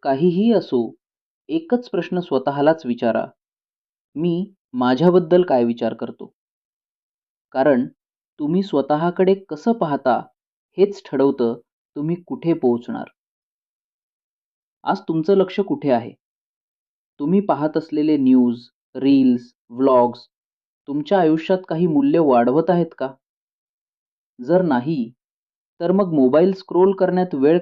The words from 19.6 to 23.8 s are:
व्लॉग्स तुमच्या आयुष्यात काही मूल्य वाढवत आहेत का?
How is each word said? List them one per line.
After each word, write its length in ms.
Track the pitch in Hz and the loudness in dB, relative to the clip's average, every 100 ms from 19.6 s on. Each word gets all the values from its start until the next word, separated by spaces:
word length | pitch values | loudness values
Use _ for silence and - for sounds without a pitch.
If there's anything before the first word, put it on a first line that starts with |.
| _ | _
व्लॉग्स 580 | 120 135 127 120 117 - _ _ _ _ _ - | -2 2 4 2 -2 -20 _ _ _ _ _ -10
तुमच्या 340 | 147 147 196 | -8 -2 0
आयुष्यात 380 | 160 160 160 185 - | 2 0 -2 -4 -4
काही 180 | 160 180 | -2 0
मूल्य 320 | 147 139 165 | 2 2 2
वाढवत 520 | 151 123 120 143 165 | 4 2 2 0 0
आहेत 240 | 175 165 - | 0 -2 -6
का? 160 | 131 - _ _ _ _ _ _ | -12 -12 _ _ _ _ _ _